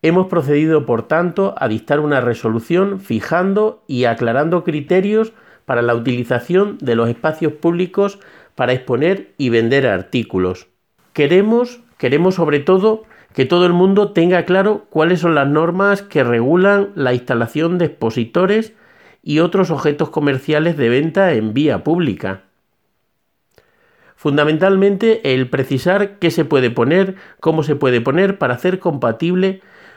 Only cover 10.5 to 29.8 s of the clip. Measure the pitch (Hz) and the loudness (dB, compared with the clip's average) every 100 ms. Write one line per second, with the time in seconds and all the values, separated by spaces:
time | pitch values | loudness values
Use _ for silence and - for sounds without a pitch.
10.5 | 92 - _ _ _ _ - 143 180 208 | -4 -12 _ _ _ _ -2 2 4 4
11.5 | 233 240 - _ _ 123 143 180 185 160 | 0 -2 -8 _ _ -2 2 2 2 0
12.5 | 147 143 185 214 220 - - _ - 131 | 0 2 2 2 -2 -8 -20 _ -4 0
13.5 | 175 180 175 190 196 202 202 170 180 170 | 2 2 4 4 4 2 2 2 2 2
14.5 | 185 196 202 - 156 165 180 175 156 139 | 0 2 -2 -4 0 2 2 2 2 2
15.5 | 151 165 180 202 196 202 156 120 120 123 | 2 0 0 0 0 -2 -2 0 0 2
16.5 | 175 190 202 202 170 131 127 123 120 117 | 2 4 2 0 -2 -2 -2 -2 -2 -2
17.5 | 151 165 180 170 - 156 139 113 170 185 | -2 -2 0 -2 -2 -4 -4 -4 -2 0
18.5 | 214 220 _ _ _ - _ - 151 170 | 0 -2 _ _ _ -20 _ -4 0 0
19.5 | 190 180 151 151 143 151 - 147 131 - | 0 0 0 -2 -2 -4 -2 -2 -2 -2
20.5 | 151 160 151 117 123 160 156 190 131 110 | 0 0 0 0 2 0 0 2 0 -2
21.5 | 110 151 104 - 170 156 95 104 95 _ | 0 0 0 -2 0 -2 -4 -8 -10 _
22.5 | _ _ _ _ _ _ _ _ _ _ | _ _ _ _ _ _ _ _ _ _
23.5 | _ _ _ _ _ _ _ 151 143 151 | _ _ _ _ _ _ _ -2 2 2
24.5 | 156 190 190 196 196 226 220 143 127 127 | 2 2 4 2 2 0 0 0 0 0
25.5 | 139 131 135 170 196 202 - 165 165 143 | -2 -2 -2 0 0 -2 -2 -2 0 0
26.5 | 143 123 120 135 170 190 190 - _ 165 | 2 0 0 2 2 0 -6 -18 _ -2
27.5 | 160 147 143 135 123 123 147 190 196 131 | -2 -2 0 0 0 0 0 0 0 -4
28.5 | 120 185 185 180 143 117 113 170 180 190 | -2 -2 -2 -4 -2 -4 -2 -2 0 -2
29.5 | 190 _ - | -4 _ -20